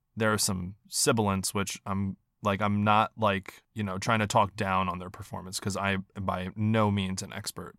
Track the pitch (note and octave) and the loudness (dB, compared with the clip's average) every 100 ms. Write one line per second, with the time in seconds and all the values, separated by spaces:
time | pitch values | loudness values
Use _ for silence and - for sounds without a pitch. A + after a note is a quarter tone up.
0 | _ A2+ A2 G#2+ - F#2 F2+ - - - | _ 0 2 2 0 -2 -6 -12 -8 0
1 | - A2+ G2+ F#2+ - G#2 F#2+ - G#2 G2 | 2 4 2 2 0 -2 -4 -6 -6 -4
2 | G2 - _ _ G#2 F#2+ G#2 G#2 G#2+ G#2 | -4 -6 _ _ -2 0 0 2 4 4
3 | G#2+ - G#2+ G2 - - _ A2+ G2+ F#2 | 4 0 0 0 -4 -20 _ -6 -4 -2
4 | B2 A2+ G#2 A#2 G2+ G#2+ G2 F#2+ F#2 F2+ | 0 2 4 4 2 0 0 0 0 -4
5 | F2+ - G2 F#2+ F#2 - G#2 F#2 G2 F#2+ | -10 -12 -12 -12 -8 -6 -4 -2 0 0
6 | F#2+ - F#2+ F#2 F#2 A2 G#2+ A2 G#2+ G2+ | -4 -6 -4 -4 -4 -2 2 4 4 2
7 | F#2 F#2+ G2 G#2 - - E2+ | 0 -4 -8 -8 -10 -10 -14